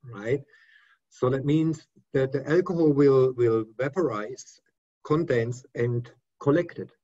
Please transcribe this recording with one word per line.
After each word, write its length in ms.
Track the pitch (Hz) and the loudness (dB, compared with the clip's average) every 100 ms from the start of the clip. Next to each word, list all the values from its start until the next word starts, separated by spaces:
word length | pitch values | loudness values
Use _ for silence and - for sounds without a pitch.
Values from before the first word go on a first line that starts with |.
right? 380 | 127 107 107 147 - _ _ _ _ _ _ | -18 -12 -4 -4 -6 _ _ _ _ _ _
So 200 | - 127 | -4 -2
that 160 | 135 143 | -2 0
means 420 | 156 160 156 _ _ _ | 0 0 -4 _ _ _
that 180 | 135 135 | -2 -2
the 180 | 139 139 | -4 0
alcohol 420 | 165 180 170 156 | 0 0 2 2
will, 420 | 139 143 135 131 | 4 6 6 4
will 320 | 127 120 113 110 - | 2 2 2 -2 -6
vaporize, 840 | 139 190 156 104 107 131 - - _ _ _ _ - | -6 -2 -2 -4 -8 -12 -18 -20 _ _ _ _ -2
condense, 600 | 151 165 123 117 123 - - | -2 0 0 -2 -6 -12 -4
and 360 | 120 120 120 _ _ _ | -2 -2 -6 _ _ _
collect 380 | 143 156 170 - | 0 0 -2 -10
it. 120 | 131 _ | -16 _